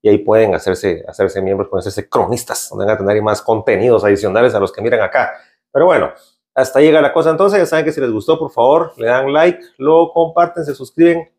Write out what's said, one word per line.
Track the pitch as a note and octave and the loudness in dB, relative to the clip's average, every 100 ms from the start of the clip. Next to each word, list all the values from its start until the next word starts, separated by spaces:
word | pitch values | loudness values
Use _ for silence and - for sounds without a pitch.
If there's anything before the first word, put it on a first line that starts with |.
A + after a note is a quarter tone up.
Y | G#2+ | 2
ahí | G2+ | 2
pueden | G#2+ A2 A2 | 2 2 2
hacerse, | F2 - F#2 G2+ E2+ - | -2 -4 -4 -4 -6 -10
hacerse | D#2+ G2 G2 | -4 -2 -2
miembros, | F#2+ G2 G2+ | -4 -4 -4
pueden | F#2+ | -6
hacerse | G2 G2 - | -6 -10 -4
cronistas, | B2 F#2 A#2 - - - | -2 -2 -4 -6 -10 -10
donde | G2+ G2 | -6 -2
van | |
a | G#2+ | -2
tener | G2 G#2+ | 0 0
más | G#2+ G#2 | 0 -4
contenidos | - A2 G2+ G2 A#2+ A2 | -2 -2 0 0 2 2
adicionales | G#2 G2 G2+ G2+ B2 | 2 0 0 0 2
a | G#2+ | 0
los | F#2+ | -2
que | - | -4
miran | A2+ A#2+ | -2 -2
acá. | - C3+ A2+ - _ _ _ | 0 -2 -4 -6 _ _ _
Pero | C#3 F3 | 0 2
bueno, | D3+ E2+ - _ _ _ | 2 -2 -8 _ _ _
hasta | - C3 C3 | -4 -2 2
ahí | D3+ | 4
llega | D#3 | 4
la | C#3+ | 2
cosa | E3+ D#3+ | 2 0
entonces. | D#3 G3+ G3+ | 2 2 2
Ya | E3+ | 0
saben | D#3+ D#3 | 0 -2
que | |
si | D3+ | -4
les | C3 | -4
gustó, | G#2+ G2 D#3+ | -4 -2 -2
por | D#3 | -2
favor, | - A#2+ D#3 E3 - | 0 2 2 0 -6
le | A2+ | -2
dan | B2 C3+ | 0 0
like, | D3 E3+ F3 - _ | 2 2 0 -14 _
lo | C#3 D#3+ E3 | 2 2 2
comparten, | E3 E3 E3+ E3+ E3+ | 0 -2 0 0 -2
se | D3 C3+ | -8 -10
suscriben | C3 - E3+ E3+ D#3+ | -12 2 2 2 -4